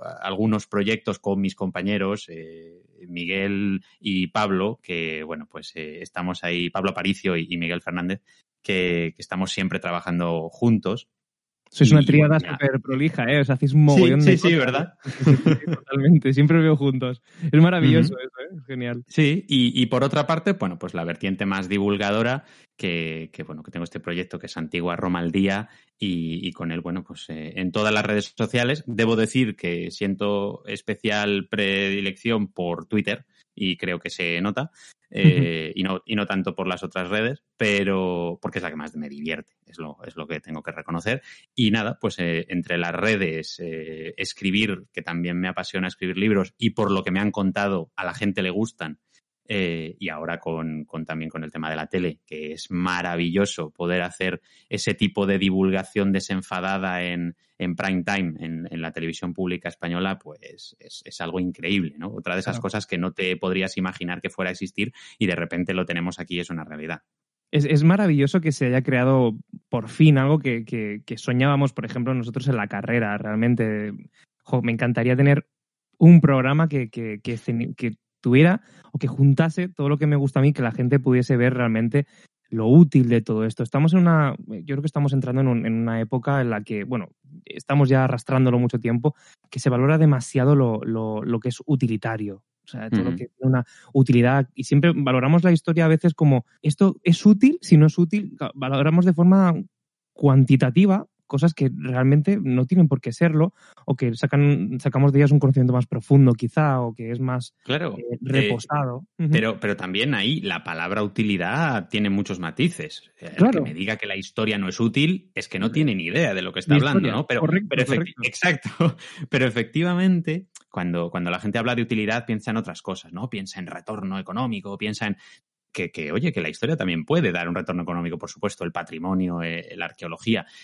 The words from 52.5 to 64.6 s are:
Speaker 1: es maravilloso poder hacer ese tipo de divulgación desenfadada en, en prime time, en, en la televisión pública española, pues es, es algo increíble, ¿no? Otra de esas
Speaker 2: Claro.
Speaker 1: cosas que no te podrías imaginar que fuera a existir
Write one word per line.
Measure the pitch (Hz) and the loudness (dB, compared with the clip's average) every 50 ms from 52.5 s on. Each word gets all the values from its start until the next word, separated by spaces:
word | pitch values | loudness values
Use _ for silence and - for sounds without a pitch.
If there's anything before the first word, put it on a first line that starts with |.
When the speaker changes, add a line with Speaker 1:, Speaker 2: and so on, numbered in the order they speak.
Speaker 1:
es | 78 82 - - | -12 -14 -12 -8
maravilloso | 92 87 90 92 90 87 87 87 85 85 87 85 85 98 101 - - - 82 78 | -6 -4 -2 -2 -2 -2 -4 -4 -4 -2 -2 0 0 0 0 0 -2 -8 -10 -10
poder | _ - 87 87 90 90 | _ -6 -4 -2 -2 -2
hacer | 87 87 - - 92 92 87 - _ _ _ _ _ - | -4 -6 -6 -6 -6 -6 -6 -8 _ _ _ _ _ -10
ese | - 104 - 107 | -8 -6 -4 -4
tipo | 101 - 104 95 - 104 98 | -2 -2 -2 -2 0 0 0
de | 98 98 92 | 0 0 0
divulgación | 98 95 92 95 95 95 95 95 92 - - 104 98 98 | 0 0 2 2 2 0 0 -2 -6 -4 -4 -2 0 0
desenfadada | 95 95 - - 98 95 95 - 95 90 90 95 98 95 95 92 90 90 | 0 -2 -2 -4 -6 -6 -6 -8 -8 -6 -4 -4 -4 -4 -4 -4 -4 -4
en, | 90 87 87 87 85 85 85 _ _ _ _ | -6 -6 -6 -6 -6 -8 -10 _ _ _ _
en | - 90 90 85 | -8 -6 -6 -6
prime | - 95 95 92 90 85 | -4 -4 -2 -2 -2 -2
time, | 104 101 98 92 82 78 78 82 | -2 -4 -2 -4 -4 -6 -8 -10
en, | 80 82 80 85 - | -10 -10 -10 -10 -10
en | 82 82 | -10 -10
la | 80 82 | -10 -8
televisión | - 82 82 82 80 - 87 87 | -8 -8 -8 -8 -8 -8 -8 -8
pública | 82 - 92 90 90 87 - 85 | -6 -6 -6 -6 -6 -6 -8 -12
española, | - - 85 87 87 87 95 95 98 - | -12 -10 -8 -6 -4 -4 -4 -4 -6 -8
pues | - - 76 - 69 65 - - - - - _ | -12 -20 -20 -20 -20 -20 -20 -20 -20 -20 -20 _
es, | - 85 - - | -20 -20 -20 -20
es | - - - - | -20 -18 -14 -12
algo | 85 82 85 92 | -10 -8 -6 -4
increíble, | 90 90 85 - 82 87 101 98 85 76 - | -4 -6 -6 -6 -4 -2 -2 -2 -2 -4 -8
¿no? | 76 85 101 | -12 -14 -12
Otra | 101 - - 95 90 | -12 -10 -8 -6 -6
de | 95 | -6
esas | - 101 92 | -4 -6 -6
Speaker 2:
Claro. | 120 | -6
Speaker 1:
cosas | 98 95 - 107 - | -6 -6 -6 -6 -8
que | - 95 87 | -6 -6 -6
no | 90 92 | -6 -6
te | - - 95 92 90 82 | -6 -4 -4 -4 -4 -4
podrías | 95 92 92 95 92 95 - 95 | -4 -4 -2 -2 -4 -4 -4 -6
imaginar | 92 92 - - 90 87 87 90 | -6 -6 -6 -8 -8 -10 -8 -8
que | - 95 | -10 -10
fuera | - - 92 90 | -8 -6 -6 -6
a | |
existir | 90 - | -6 -8